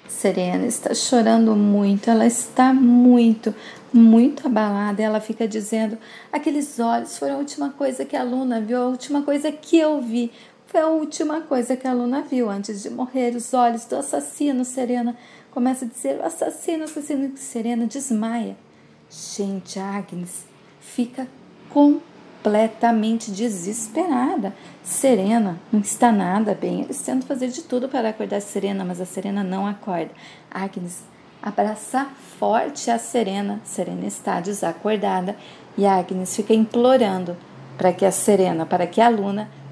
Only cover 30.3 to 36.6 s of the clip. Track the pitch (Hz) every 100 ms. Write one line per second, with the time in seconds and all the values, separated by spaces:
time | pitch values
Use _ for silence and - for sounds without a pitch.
30.3 | - - 185 196 190 175 - - - -
31.3 | - 208 202 208 214 - 254 277 - -
32.3 | - 202 214 - 285 - 233 - 247 196
33.3 | 196 202 208 - - 175 180 196 - -
34.3 | 180 180 202 170 170 208 214 202 185 185
35.3 | 214 - - - - 202 190 180 185 185
36.3 | - 208 220